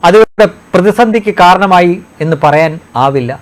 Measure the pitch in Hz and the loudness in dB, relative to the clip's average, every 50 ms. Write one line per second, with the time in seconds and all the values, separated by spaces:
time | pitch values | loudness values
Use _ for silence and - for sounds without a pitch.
0 | - 175 180 214 220 - _ - 220 185 - - - _ - 180 180 208 196 - | 2 2 4 4 2 2 _ -2 -2 -2 -2 -8 -20 _ -4 -2 0 0 0 0
1 | 240 220 214 233 208 208 202 - 180 175 180 185 196 196 185 180 175 175 175 196 | 0 0 0 -2 -4 -4 -2 0 2 2 2 2 2 0 2 2 2 0 -2 -4
2 | - _ _ - 156 160 165 151 156 151 143 151 160 156 151 165 - _ _ 120 | -8 _ _ -8 -4 -4 -4 0 0 0 2 2 0 -2 -4 -8 -16 _ _ -2
3 | 127 139 139 139 127 117 135 127 | -2 0 -2 -2 -4 -6 -10 -12